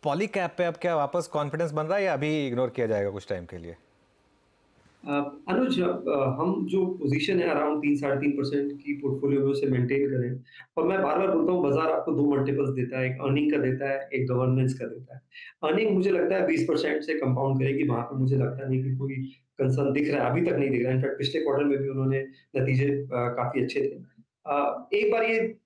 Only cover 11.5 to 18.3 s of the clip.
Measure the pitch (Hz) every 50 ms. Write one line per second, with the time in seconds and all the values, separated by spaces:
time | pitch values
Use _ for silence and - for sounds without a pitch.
11.5 | 185 180 175 139 139 156 160 160 160 160 - 170 156 135 147 147 143 139 135 135
12.5 | 143 139 139 131 131 131 123 120 127 131 131 131 131 - 139 135 135 143 151 151
13.5 | 151 147 135 131 127 131 139 139 135 135 - - - 131 131 123 123 123 131 131
14.5 | 127 131 131 127 131 - 127 117 117 117 127 - - 131 _ _ _ - - -
15.5 | - _ - 151 165 202 220 214 190 185 180 196 180 170 175 - 190 190 180 160
16.5 | 165 - - - 151 - - 151 151 151 - - 160 151 131 131 127 127 139 135
17.5 | 135 131 131 135 135 135 - 123 117 117 123 - 143 131 131 127